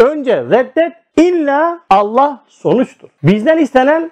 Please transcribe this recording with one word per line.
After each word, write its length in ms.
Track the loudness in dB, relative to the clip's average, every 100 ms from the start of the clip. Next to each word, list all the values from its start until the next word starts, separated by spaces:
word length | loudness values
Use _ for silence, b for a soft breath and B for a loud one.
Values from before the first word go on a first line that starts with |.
Önce 360 | 0 0 -2 -2
reddet. 560 | 0 -2 0 -2 -4 -4 _ 0
İlla 640 | 0 0 -2 0 -2 -4 0
Allah 500 | 0 0 0 -2 -2 _
sonuçtur. 600 | _ -2 -2 -2 _ -20 _
Bizden 360 | 0 0 2 0
istenen 520 | 0 0 0 0 -4